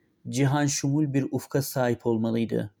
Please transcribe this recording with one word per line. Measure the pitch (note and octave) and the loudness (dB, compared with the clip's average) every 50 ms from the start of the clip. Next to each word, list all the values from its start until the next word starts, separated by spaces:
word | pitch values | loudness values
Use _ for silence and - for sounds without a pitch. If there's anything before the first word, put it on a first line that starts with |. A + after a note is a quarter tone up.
| _ _ _ _ - A#2+ | _ _ _ _ -12 -4
cihan | A#2 B2+ C#3+ C3+ C#3 D3 D3 | 0 2 2 4 4 2 2
şumul | C#3+ C#3+ - - C#3 C#3 D3+ D#3 C#3 C3 | 0 0 0 0 0 0 2 0 0 0
bir | C#3 C3 - | 0 0 0
ufka | - B2 - - - D3 | -2 -6 -4 -2 -2 -2
sahip | - - - C3+ B2+ A#2+ A#2+ - - | -2 -2 -2 0 0 0 0 0 0
olmalıydı. | A#2+ A#2 A2 A2+ A2+ A2+ A#2 A#2 G#2 A#2 A#2 A2 G#2 - _ | 0 0 0 0 0 0 0 0 0 -2 -2 -2 -4 -10 _